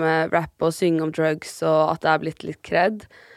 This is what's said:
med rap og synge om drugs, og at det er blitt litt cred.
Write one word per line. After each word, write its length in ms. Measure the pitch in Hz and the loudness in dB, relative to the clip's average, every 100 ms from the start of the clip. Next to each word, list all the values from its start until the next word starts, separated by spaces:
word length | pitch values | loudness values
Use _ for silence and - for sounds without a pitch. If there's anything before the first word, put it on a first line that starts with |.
med 320 | 160 160 165 | 2 0 0
rap 320 | 170 160 - 160 | -2 -2 -2 -2
og 80 | |
synge 320 | - 180 165 156 | 2 0 2 0
om 60 | |
drugs, 460 | 160 156 156 - - | 0 0 -2 -8 -4
og 300 | 160 156 156 | 2 4 2
at 80 | 165 | 0
det 100 | 160 156 | 0 0
er 80 | 156 | -2
blitt 180 | - | -8
litt 200 | - - - | -12 -12 -2
cred. 400 | 170 190 214 - - - | 0 0 -2 -14 -20 -20